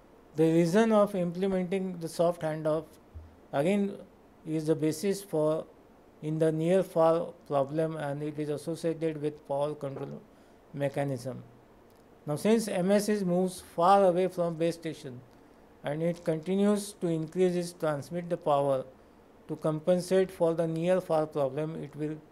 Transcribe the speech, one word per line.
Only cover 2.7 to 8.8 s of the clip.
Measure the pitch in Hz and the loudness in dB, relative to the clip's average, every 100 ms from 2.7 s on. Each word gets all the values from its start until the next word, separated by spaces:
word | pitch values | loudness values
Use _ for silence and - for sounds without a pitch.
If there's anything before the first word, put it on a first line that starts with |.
| 156 156 - - - - - - | -2 -4 -14 -20 -20 -20 -20 -6
again | 139 156 202 202 202 - - - - 160 | -2 0 2 0 -4 -14 -20 -20 -18 -6
is | 156 156 | -2 0
the | |
basis | 156 156 151 202 190 | 0 0 0 -2 -4
for | - 156 151 156 - - - - - - | -4 -2 0 0 -6 -16 -20 -20 -20 -12
in | 151 156 | -6 0
the | 160 | 2
near | 156 160 190 | 2 2 2
far | 170 165 165 165 170 - - | 2 2 4 4 -2 -10 -4
problem, | 143 135 156 160 160 | -2 0 0 -2 -4
and | 147 143 | -6 -6
it | 151 147 | -6 -6
is | 151 | -4
associated | 143 165 160 | -6 -6 -4